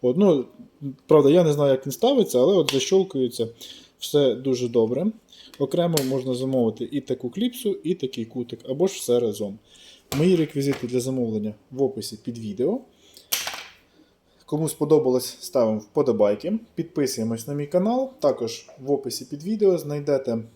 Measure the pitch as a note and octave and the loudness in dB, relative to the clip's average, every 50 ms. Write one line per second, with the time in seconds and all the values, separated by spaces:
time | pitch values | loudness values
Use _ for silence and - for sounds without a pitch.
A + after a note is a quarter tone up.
0 | - B2 B2+ E3 G#3 G3 E3 C#3 A#2+ - - - - - _ _ D3 C#3 C3 _ | 2 0 2 4 4 4 4 4 0 -4 -10 -20 -20 -20 _ _ -12 -12 -12 _
1 | _ _ D#3 D#3 C#3 C#3 D3 F3+ F3 D#3 D3 C#3+ D3 C#3+ C3+ C3 - C#3+ C#3 - | _ _ 6 8 8 8 8 6 6 4 4 2 4 2 2 2 0 -6 -4 0
2 | - A#3+ C#4+ C4 G3+ - - B2 B2+ D#3+ G3+ F#3 D3 C3+ - C3+ - - F#3+ F#3+ | 2 2 4 4 2 2 4 4 4 6 4 4 2 2 0 -2 0 2 2 2
3 | F#3+ F#3+ - C3+ B2+ A#2+ - - A#2 A2+ - _ - - - - - _ _ _ | 2 2 -2 -2 -2 -2 -2 -4 -6 -6 -6 _ -20 -20 -20 -20 -20 _ _ _
4 | - - - D3 C#3+ C3 A2 B2 C3 C#3 C3 A#2+ B2 A#2+ A#2 A#2+ A2+ A2 A#2+ C3+ | -14 -2 0 2 2 2 0 0 -2 -2 -2 -2 -2 0 2 2 2 2 0 -2
5 | F3 G#3+ A3 - _ _ - - - - - - C#3+ C#3 - E3+ E3+ F3 E3 D3+ | -2 -4 -4 -6 _ _ -20 -20 -20 -20 -6 -6 -4 -2 0 0 0 2 0 0
6 | C3+ C3 C3+ C3+ B2 C3 B2+ B2 C3 C3+ C3 C3 A#2+ A2+ G#2+ - F#3 - C#3+ C#3+ | 0 0 -2 -2 -2 -4 -4 -4 -4 -2 0 2 0 0 0 -4 -8 -6 -6 -8
7 | - - B2+ - - - - F#3+ A3+ B3 A#3+ - - G#3+ F#3+ - - D3+ F3+ F3+ | -4 -4 -6 -6 -6 -10 -6 -4 -4 -4 -4 -4 -4 -4 -4 -4 -4 -4 -4 -4
8 | - B2+ - - A2+ A2+ - B2+ A#2+ A#2 - - - - C3 C#3+ F3 G3 - - | -4 -8 -6 -8 -10 -8 -8 -10 -10 -10 -10 -16 -8 -8 -2 0 0 0 -2 -4
9 | - - A#2+ A#2+ A#2+ A2 G#2 G#2 G#2+ G2+ G2 A2+ _ _ _ - - - - _ | -2 0 2 2 2 0 -2 -4 -6 -8 -8 -12 _ _ _ -20 -20 -20 -20 _
10 | _ _ - C#3 D#3 F3+ F#3+ E3+ D#3+ D3 - C#3 C#3 C#3+ C3+ - - A#2 B2 B2+ | _ _ -2 0 2 4 4 2 2 -2 -2 -4 -2 -2 -2 -4 -4 -4 -4 -2
11 | A#2+ C3 C3 C3 B2 A2+ A2 G#2+ G#2 G#2+ G#2 _ _ _ B2+ B2+ C#3 B2+ C3+ A#2 | -2 -2 -4 -2 -2 -2 -2 -4 -4 -6 -8 _ _ _ -4 -2 -2 -2 -2 -6
12 | G2+ - A#2 G#2+ _ - A#2+ A#2 A2+ G#2 G2+ G2 B2 D#3 G#3+ C4 - _ _ _ | -10 -10 -12 -12 _ -12 -10 -8 -8 -10 -4 -2 0 0 0 -2 -6 _ _ _
13 | _ _ _ - - _ - - - - - - - - - _ _ _ _ _ | _ _ _ -20 -10 _ -8 -6 -6 -8 -10 -12 -16 -18 -20 _ _ _ _ _
14 | _ _ _ _ _ _ _ _ _ - - D3+ D#3+ D3+ - - D3+ C#3+ D#3 D3+ | _ _ _ _ _ _ _ _ _ -6 -4 -2 -2 -2 -2 -2 2 4 4 4
15 | - C3 B2+ B2+ B2 - - - - - - C3+ A#2+ A2 A2 G#2+ - _ _ D#3 | 6 4 2 0 0 -4 -12 -14 -16 -4 2 2 2 2 2 -2 -4 _ _ 0
16 | C#3+ C3 A2+ G#2 G#2 G2+ G#2 G#2+ - E3 G#3 A3 - _ _ - D#3 - _ - | 2 2 4 4 4 2 2 0 -2 -4 -4 -4 -6 _ _ -8 -8 -6 _ -2
17 | C#3+ B2 - A#2+ A2 A2+ A#2 A2+ A2+ D3 C#3+ C#3+ D3 C#3+ - F3+ F#3 G#3 A#3+ B3+ | -2 -2 -2 -4 -4 -4 -4 -6 -6 -8 -6 -6 -6 -2 0 0 2 2 0 0
18 | C4+ C4 - - - C#4+ - - A#2+ A2 - - - - - - C3 C3 C#3+ C#3 | -2 -4 -6 0 0 0 0 0 -4 -6 -6 -10 -14 -20 -20 -16 -2 -2 -2 -2
19 | - B2+ - - D3 - - D3 D3+ F#3 A3 G#3+ G#3 G3 F3+ E3 D#3 D3 D3 D3 | -2 -6 -8 -10 -12 -12 -14 -12 -6 -6 -2 2 2 2 2 2 -2 -6 -8 -6
20 | C#3+ D3 C#3+ C3+ - - A#2 A2+ A2 A2+ _ | -2 0 0 0 0 -2 -4 -4 -6 -10 _